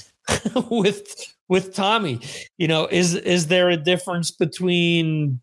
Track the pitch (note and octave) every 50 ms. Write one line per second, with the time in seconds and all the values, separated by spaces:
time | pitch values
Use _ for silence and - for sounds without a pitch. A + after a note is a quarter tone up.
0 | - _ _ _ _ - - - - A3+ - C4 - - A#3 A#3 F#3 G#3 G3+ G3+
1 | - - - - - - - _ _ - F#3 F#3+ F#3 F#3+ - - F#3+ G3 A3 A3+
2 | G3+ D3+ B2 A#2+ - - - - - - _ - E3+ D#3 D#3+ D#3 D#3+ - - F3
3 | F3+ F3 E3+ - - - F3 F3+ D#3+ D3+ F#3 F3+ F3+ F3+ F3 D#3 D3 F3 F3+ F3
4 | - G3 F3+ F3 E3 - - - F#3 D#3+ - - F#3 F3+ F3 F3 E3+ E3+ E3+ E3+
5 | E3 D#3+ D#3 D#3 D3+ C#3+ C3 B2